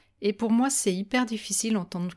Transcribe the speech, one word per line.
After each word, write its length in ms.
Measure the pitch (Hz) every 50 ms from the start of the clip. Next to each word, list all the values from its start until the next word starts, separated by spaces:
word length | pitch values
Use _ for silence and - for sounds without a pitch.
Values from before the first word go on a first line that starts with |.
| _ _ _ -
Et 120 | - 208
pour 180 | 202 - 233 220
moi, 180 | 226 233 262 277
c'est 260 | - - - 208 180
hyper 320 | 185 202 - - 254 254
difficile 500 | 226 233 214 - - 196 - - 226 220
en 80 | 196 175
tant 240 | - - 175 175 180 -